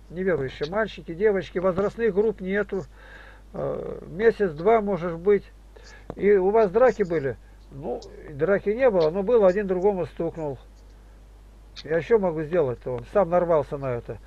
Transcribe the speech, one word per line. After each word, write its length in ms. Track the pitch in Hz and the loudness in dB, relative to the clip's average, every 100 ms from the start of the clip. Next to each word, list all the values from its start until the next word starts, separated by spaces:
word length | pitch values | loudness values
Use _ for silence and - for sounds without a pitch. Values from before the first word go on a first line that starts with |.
| - | -16
Неверующие 600 | 160 190 156 131 - 151 | -6 -2 -2 -2 -6 -6
мальчики, 420 | 202 214 - 165 | -4 -4 -6 -14
девочки, 460 | 165 214 196 151 185 | -2 0 0 -2 -2
возрастных 560 | 185 180 202 - 233 | -2 0 -2 0 -2
групп 260 | 180 220 202 | 2 0 -2
нету. 460 | 185 202 202 190 - - - - - - - | -4 -4 -2 -4 -8 -16 -20 -20 -20 -20 -16
Э, 460 | - 143 143 - - - | -8 -6 -6 -8 -12 -12
месяц-два, 720 | 160 226 202 196 147 180 226 | 0 2 2 -2 0 2 2
может 380 | 202 180 175 170 | 2 -4 -6 -4
быть. 260 | 180 202 - - - - - - - - | 2 2 0 -20 -20 -20 -20 -20 -16 -2
И 160 | 196 | 4
у 160 | 208 185 | 4 4
вас 220 | 220 208 | 4 4
драки 320 | 202 254 - | 4 4 4
были? 340 | 185 165 135 113 - - - | 0 0 -2 -6 -12 -20 -20
Ну, 300 | 139 175 247 - - - | -14 -10 -10 -12 -18 -14
драки 400 | 143 165 196 202 | -4 0 0 0
не 180 | 220 262 | 2 4
было, 220 | 190 156 | 4 2
но 120 | 185 | 0
был, 220 | 190 240 | 2 6
один 220 | 196 185 196 | 6 4 0
другому 400 | 180 196 190 151 | 0 2 0 -4
стукнул. 520 | - 165 165 151 131 - - - - - - - - - - - - | -4 -6 -4 -8 -8 -14 -20 -20 -20 -20 -20 -20 -20 -20 -20 -20 -16
Я 180 | 131 165 | -4 -4
что 200 | 151 226 | 2 2
могу 240 | 185 160 | 2 -2
сделать-то? 480 | 151 175 135 117 135 | -2 0 0 -2 -6
Он 120 | 123 120 | -8 -2
сам 180 | 208 175 | 0 2
нарвался 460 | 175 170 160 131 147 | 2 2 2 0 -6
на 100 | 135 | -4
это. 320 | 120 113 110 | -6 -8 -14